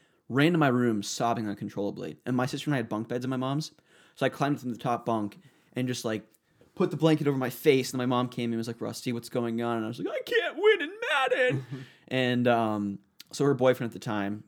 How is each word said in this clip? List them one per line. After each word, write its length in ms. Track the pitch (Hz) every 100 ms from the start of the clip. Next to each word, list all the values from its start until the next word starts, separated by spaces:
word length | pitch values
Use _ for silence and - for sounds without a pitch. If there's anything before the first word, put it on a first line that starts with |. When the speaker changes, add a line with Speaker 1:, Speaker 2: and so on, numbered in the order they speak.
| _ _ -
Speaker 1:
Ran 240 | 123 156
to 40 | 175
my 120 | 143
room 340 | 123 123 107
sobbing 460 | 98 - 117 117 107
uncontrollably. 680 | 98 101 - 101 - 90 76 -
And 100 | 123
my 100 | 127
sister 240 | 139 151
and 60 | 139
I 20 |
had 100 | 113
bunk 220 | 107 113
beds 160 | 123 127
in 40 |
my 60 | 131
mom's. 360 | 131 143 - _ _ _ _ -
So 100 | 135
I 40 |
climbed 320 | - 143 139
from 100 | 123
the 60 | 113
top 280 | 131 120 -
bunk 320 | 113 101 - - _ _
and 120 | 127 127
just, 200 | 120 117
like, 200 | 110 - _ _ _ _ -
put 160 | 180
the 60 | 143
blanket 300 | 160 156 147
over 100 | 135
my 120 | 123
face. 420 | - 156 135 127
And 60 | 131
my 80 | 123
mom 240 | 123 123
came 220 | 123 117
and 40 | 113
was 100 | 113
like, 120 | 117
"Rusty, 320 | 110 113 127
what's 160 | 117 -
going 320 | 127 117 117
on?" 160 | 117 117
And 80 | 110
I 40 |
was 100 | 123
like, 80 | -
"I 140 | 622 -
can't 300 | 466 349 247
win 240 | 415 415
in 100 | 294 415 480
Madden." 540 | 587 262 247 254 135 123
Speaker 2:
<laughs> 360 | 131 135 - -
Speaker 1:
And, 400 | 131 127 123 123
um, 520 | 117 110 107 101 98 _ - -
so 100 | -
her 100 | 143
boyfriend 360 | 123 127 123 117
at 40 |
the 60 | -
time, 460 | - 104 98 107